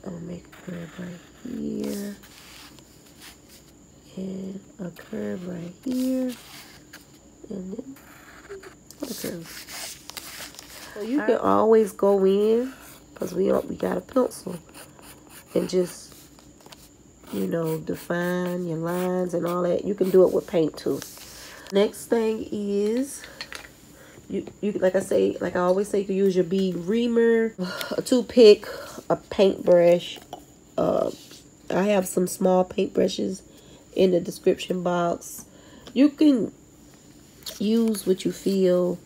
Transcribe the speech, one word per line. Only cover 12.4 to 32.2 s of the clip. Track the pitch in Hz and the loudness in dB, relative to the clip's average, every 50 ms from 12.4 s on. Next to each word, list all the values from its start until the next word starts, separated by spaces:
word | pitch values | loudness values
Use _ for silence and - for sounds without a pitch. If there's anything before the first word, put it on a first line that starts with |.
| 208 220 226 233 247 262 269 - - - - - - - - | 2 2 2 2 0 -4 -8 -14 -20 -20 -20 -20 -20 -20 -12
'cause | - - 185 180 | -10 -10 -8 -2
we | 175 190 196 | -2 0 2
don't, | - - - - | 2 0 -2 -4
we | 185 | -8
got | - - 185 180 | -4 -4 -2 -4
a | 180 | -4
pencil, | 185 - - 262 254 - - - - 190 180 165 - - - - - - - - - - - - - - - - - - - | -6 -2 0 0 0 0 -4 -10 -12 -12 -12 -12 -14 -20 -20 -20 -20 -20 -20 -20 -20 -20 -20 -20 -20 -20 -20 -20 -20 -2 -2
and | - 180 180 | -2 -2 0
just, | 185 185 180 175 - - - - - - - - - - - - - - - - - - - - - - - - - - - - - | 0 0 0 -2 -6 -16 -18 -20 -20 -20 -20 -20 -20 -20 -20 -20 -20 -20 -20 -20 -20 -20 -20 -20 -20 -20 -20 -20 -20 -20 -16 -10 -6
you | 202 190 | -4 -4
know, | 185 175 170 165 160 160 160 | -2 -2 -2 -2 -2 -4 -6
define | 160 170 175 - - - 175 175 175 175 180 180 180 180 180 180 180 | -6 -8 -10 -10 -6 -4 -4 -2 -2 -2 -2 -2 -2 -4 -4 -4 -4
your | 170 160 | -6 -6
lines | 160 165 170 175 180 180 180 180 185 180 180 175 | -4 -4 -4 -4 -2 -2 -2 -2 -2 -2 -2 -2
and | 170 170 | -2 -2
all | 170 175 180 180 | -2 -2 0 0
that. | 175 175 - - | 0 0 0 -2
You | 185 202 | -4 -2
can | - 185 190 | 0 0 4
do | 175 185 180 | 6 6 6
it | - | 6
with | - - - | 4 0 -2
paint | - - 175 160 147 - | 0 0 0 0 0 -2
too. | - - - 139 175 - - - - - - - - - - - - - - 190 | -4 -4 -4 -4 -4 -6 -12 -16 -18 -18 -18 -18 -18 -18 -18 -18 -20 -14 -2 2
Next | 196 202 220 - - - | 2 2 2 0 -8 -4
thing | - 240 233 220 220 220 220 - - | -2 0 0 0 0 -2 -4 -6 -8
is, | - 214 202 202 202 202 208 208 226 247 269 277 - - - - - - - - - - - - - - - - - - - - - - - - | -6 -6 -4 -2 0 0 0 0 0 -2 -2 -4 -8 -16 -16 -18 -16 -16 -16 -16 -16 -18 -18 -20 -20 -20 -20 -20 -20 -20 -20 -20 -20 -20 -14 -8
you, | - 202 - - - - | -8 -8 -8 -8 -12 -6
you, | - 208 202 | -6 -4 -2
like | - 185 185 - | 2 2 2 2
I | 190 | 2
say, | 196 - 220 196 190 196 202 - | 0 2 2 2 2 2 0 -2
like | - 180 170 | -6 -4 -2
I | 180 | 0
always | 180 180 185 190 208 196 | 2 2 2 2 0 0
say, | - 202 | -2 -2
you | 196 | -2
can | 196 190 | 0 0
use | 190 196 196 180 | 2 2 2 4
your | 185 175 | 2 0
bead | 165 185 196 190 185 175 | 2 0 0 0 0 -2
reamer, | 175 170 175 220 233 240 240 233 233 233 226 233 226 226 226 220 - 180 180 - - - - 208 | -4 -2 -2 0 0 2 2 2 4 4 6 4 4 2 0 -2 -6 -8 -8 -6 -8 -8 -6 -6
a | - | -6
toothpick, | - - 262 247 214 - - 247 240 208 208 - - - - - - - - - - - | 0 2 2 2 2 2 6 10 12 12 12 10 4 -12 -12 -12 -14 -14 -16 -16 -4 -4
a | 170 | -4
paintbrush. | 165 - - - - 208 196 - - - 180 180 175 170 175 175 175 170 - - - - - - - - - - - - - _ | -4 -4 -10 2 4 4 4 4 2 4 6 6 8 8 6 4 4 2 -8 -14 -16 -16 -18 -18 -18 -18 -20 -20 -20 -20 -10 _
Uh, | - 151 - - - - - - - - - - - - - - _ - - | -2 0 0 2 0 0 -2 -4 -8 -18 -20 -20 -20 -20 -20 -20 _ -10 -4
I | - 170 190 | -2 0 0
have | 208 208 196 185 | 2 2 0 0
some | 185 - 190 | 0 -2 -2